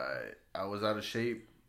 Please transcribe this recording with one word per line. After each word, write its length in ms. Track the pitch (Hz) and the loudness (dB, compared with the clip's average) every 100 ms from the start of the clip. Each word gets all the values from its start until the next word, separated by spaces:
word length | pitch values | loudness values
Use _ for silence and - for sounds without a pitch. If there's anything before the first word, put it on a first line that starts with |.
| 65 65 57 - - - | 0 -2 -4 -10 -8 -4
I, 40 | |
I 40 | 98 | -2
was 180 | 101 | 2
out 140 | 107 107 | 2 2
of 60 | |
shape. 460 | - 113 120 113 - - | 0 0 0 0 -6 -20